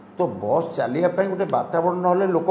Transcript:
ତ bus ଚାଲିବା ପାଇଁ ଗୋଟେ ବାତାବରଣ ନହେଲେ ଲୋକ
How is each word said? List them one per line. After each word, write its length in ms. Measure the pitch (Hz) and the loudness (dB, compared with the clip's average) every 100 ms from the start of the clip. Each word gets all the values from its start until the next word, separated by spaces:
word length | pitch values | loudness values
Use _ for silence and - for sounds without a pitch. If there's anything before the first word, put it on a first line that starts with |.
| - - | -10 -4
ତ 40 | |
bus 540 | 170 98 104 151 170 - | -4 -2 0 0 0 -4
ଚାଲିବା 320 | 120 147 175 | -2 0 0
ପାଇଁ 180 | 190 196 | 0 -2
ଗୋଟେ 160 | 180 | -2
ବାତାବରଣ 520 | 185 123 - 170 175 180 | -2 -2 0 0 0 0
ନହେଲେ 300 | 180 180 190 | 2 2 2
ଲୋକ 220 | 170 170 | 2 2